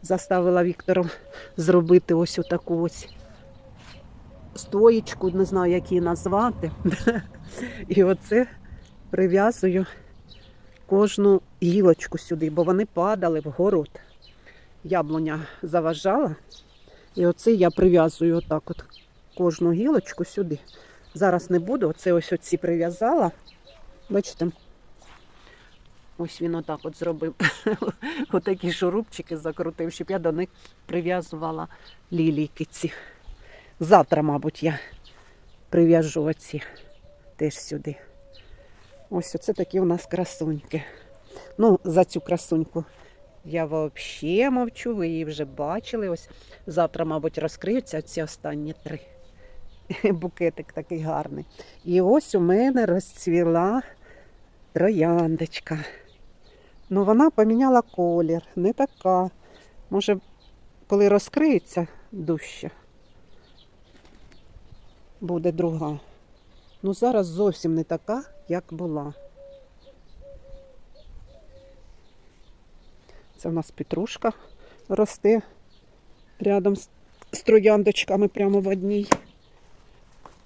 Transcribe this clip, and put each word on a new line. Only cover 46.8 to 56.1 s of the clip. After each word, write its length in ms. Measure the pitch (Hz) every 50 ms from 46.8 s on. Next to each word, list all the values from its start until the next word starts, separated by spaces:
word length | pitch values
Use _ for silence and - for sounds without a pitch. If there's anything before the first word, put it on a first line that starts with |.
| 170 156 - - 165
мабуть, 320 | 160 156 156 147 160 -
розкриються 640 | - 156 160 - - - 185 226 254 247 - - 156
ці 200 | 151 - - 170
останні 540 | 160 151 - - - 151 147 147 147 151 160 - -
три. 160 | 156 156 151 - - - - - - - - - - - - - - - - - - 170 - -
<laughs> 80 | 208
Букетик 600 | 196 160 170 180 - - 175 165 - - 151 - -
такий 260 | 160 151 - 180 165
гарний. 460 | 156 156 160 147 151 143 143 147 156 - - - - - - - _
І 160 | 165 175 180
ось 340 | 185 185 240 302 - - -
у 40 | 196
мене 460 | 175 170 180 208 240 269 262 247 233
розцвіла 960 | 190 175 190 185 - - - - 180 165 175 175 165 165 170 175 190 226 262 254 - - _ - - - - - - - - - _ _ _ - _ _
трояндочка. 1080 | 160 170 202 220 175 156 170 170 170 170 160 160 156 165 160 - - - - 160 151 147 - - - - -